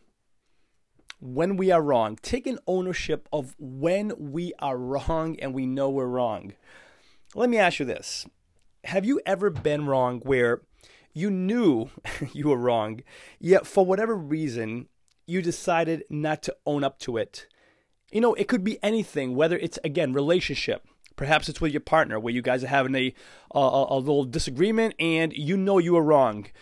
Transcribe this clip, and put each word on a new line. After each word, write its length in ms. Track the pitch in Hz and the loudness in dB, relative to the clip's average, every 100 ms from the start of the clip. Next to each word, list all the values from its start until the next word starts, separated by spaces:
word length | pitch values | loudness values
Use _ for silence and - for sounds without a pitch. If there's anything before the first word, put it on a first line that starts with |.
| _ _ _ _ _ _ _ _ _ _ - - | _ _ _ _ _ _ _ _ _ _ -20 -20
When 340 | 131 127 180 185 | -10 -4 -2 0
we 160 | 185 | 4
are 100 | 170 | 4
wrong, 360 | 147 123 110 110 | 4 2 0 -4
taking 360 | - 254 269 240 - | -6 -4 -4 -6 -2
ownership 600 | 185 185 170 - 151 - | -2 -2 -4 -4 -6 -4
of 240 | 151 131 - | -6 -6 -12
when 540 | 127 135 160 196 214 - | -14 -4 0 0 -2 -6
we 340 | 147 151 175 - | -8 -6 -6 -6
are 180 | 143 127 | -4 -4
wrong 600 | 123 135 131 165 160 156 | -4 -4 -2 -2 -2 -4
and 140 | 135 | -6
we 120 | 131 127 | -4 -2
know 240 | 131 139 | 0 0
we're 180 | 135 127 | 0 0
wrong. 460 | 123 120 101 98 - _ - - _ _ - - - | 0 0 -2 -10 -18 _ -20 -20 _ _ -20 -12 -2
Let 140 | 247 | 2
me 80 | 226 | 4
ask 220 | 180 - | 2 2
you 60 | 131 | -4
this. 420 | 95 - - - _ _ _ _ _ | -6 -8 -12 -14 _ _ _ _ _
Have 220 | 127 185 208 | -4 -2 0
you 160 | 285 170 | -2 -2
ever 240 | 190 202 | 0 0
been 360 | 151 151 147 147 | 0 -2 0 0
wrong 340 | 135 123 123 | 2 2 -2
where 400 | 131 131 120 120 _ _ - - _ 151 | 0 4 4 2 _ _ -20 -20 _ -4
you 140 | 208 | -2
knew 580 | 185 185 240 202 117 123 - - | 0 0 4 4 4 -2 -10 -12
<laughs> 200 | - 135 | -10 -10
you 180 | 143 147 | -4 0
were 80 | 127 | 2
wrong, 440 | 123 117 107 110 - - - - | 2 0 0 -6 -8 -20 -20 -6
yet 260 | 160 190 - | 4 4 4
for 180 | 202 | 2
whatever 320 | 185 190 226 208 | 4 2 0 -4
reason, 720 | 143 156 151 117 110 120 - _ _ _ - | -4 -4 -4 -4 -6 -8 -12 _ _ _ -6
you 160 | 185 | -4
decided 640 | 170 165 - 165 165 160 - | -2 -4 0 0 0 -2 -6
not 320 | 151 151 156 | -6 -4 -4
to 120 | - - - | -6 -6 -4
own 180 | 147 | -2
up 160 | 139 - | -2 -4
to 180 | - 113 | -6 -4
it? 300 | - - - _ _ _ _ _ _ | -6 -10 -20 _ _ _ _ _ _
You 100 | 214 | 0
know, 140 | 240 - | 2 2
it 120 | 202 | 0
could 160 | 247 | 0
be 180 | 190 - | 0 -2
anything, 520 | 208 226 - 147 127 127 | -2 0 -2 -4 -2 0
whether 220 | 160 175 | 0 0
it's, 220 | 165 - | -4 -6
again, 300 | 156 143 143 | -4 -2 0
relationship. 720 | 135 143 180 - 135 - - - _ - - | 0 2 0 0 -6 -4 -6 -8 _ -18 -6
Perhaps 340 | 139 156 - | 0 0 0
it's 100 | - | -4
with 120 | 160 | -2
your 80 | 143 | -2
partner 380 | - 156 147 110 | 2 2 2 -2
where 140 | 117 | -4
you 100 | 123 | -2
guys 200 | 120 127 | 0 -2
are 40 | 127 | 0
having 260 | 139 131 | 0 2
a, 180 | 135 127 - - - - | 0 0 -4 -20 -20 -4
a, 80 | 143 | 2
a, 380 | 131 135 135 135 | 4 4 4 0
a 0 | |
little 260 | 139 143 | 2 2
disagreement 720 | 131 117 - 127 202 220 226 - | 2 -4 -4 0 2 2 0 0
and 340 | 165 160 165 | 0 2 0
you 240 | - 147 190 | -2 -2 0
know 220 | 190 196 | 4 4
you 140 | 170 | 6
were 100 | 170 | 4
wrong. 420 | 156 147 123 104 - - | 6 6 6 0 -12 -20